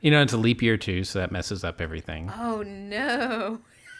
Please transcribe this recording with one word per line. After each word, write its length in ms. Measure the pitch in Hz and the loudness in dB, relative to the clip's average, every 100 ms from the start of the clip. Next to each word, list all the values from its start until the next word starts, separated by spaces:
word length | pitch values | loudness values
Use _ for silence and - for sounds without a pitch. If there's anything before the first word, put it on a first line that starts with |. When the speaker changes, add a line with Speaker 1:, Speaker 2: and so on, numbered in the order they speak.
Speaker 1:
you 80 | 151 | 4
know, 100 | 147 | 6
it's 120 | 139 | 6
a 40 | 117 | 4
leap 240 | 113 120 | 4 4
year, 140 | 117 110 | 4 4
too, 260 | - 90 | 2 -2
so 140 | 95 98 | -2 -2
that 120 | 90 | -2
messes 320 | 90 - 98 | -2 -4 -4
up 160 | 85 - | -4 -4
everything. 500 | 82 80 - 80 87 226 | -6 -6 -8 -8 -8 -6
Speaker 2:
Oh, 260 | 233 220 | -4 -4
no. 960 | 202 196 202 208 277 247 247 226 202 226 - _ - - | -6 -10 -8 -4 -2 0 0 -2 -4 -6 -12 _ -20 -18